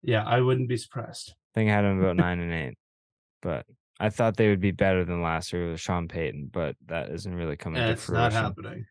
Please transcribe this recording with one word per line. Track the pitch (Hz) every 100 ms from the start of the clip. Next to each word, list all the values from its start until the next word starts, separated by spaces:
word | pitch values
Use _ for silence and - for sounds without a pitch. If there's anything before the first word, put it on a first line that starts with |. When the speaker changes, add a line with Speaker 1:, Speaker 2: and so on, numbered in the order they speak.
Speaker 1:
Yeah, | 127 117 104
I | 123
wouldn't | 127 131 123
be | 123
surprised. | - 127 110 - -
Speaker 2:
I | - _ -
think | 110
I |
had | 104
them | 101 95
about | 92 87
Speaker 1:
<laughs> | 87
Speaker 2:
nine | 87
and | 87
eight, | 82 67 - _ _ _ _ _ _
but | 87 73 - 123 _ _
I | 107
thought | - 117 104
they | 110
would | 101
be | 98
better | 90 98 92 87
than | 87
last | 85 82 82
year | 90 85
with | 82
Sean | - 90 85
Payton, | 85 80 67 71
but | - 80 - -
that | 82 57
isn't | 82 92 87
really | 85 71
coming | 87 80
to | 113
Speaker 1:
It's | 113 -
not | 110 113
Speaker 2:
fruition. | 110
Speaker 1:
happening. | 107 98 - - 113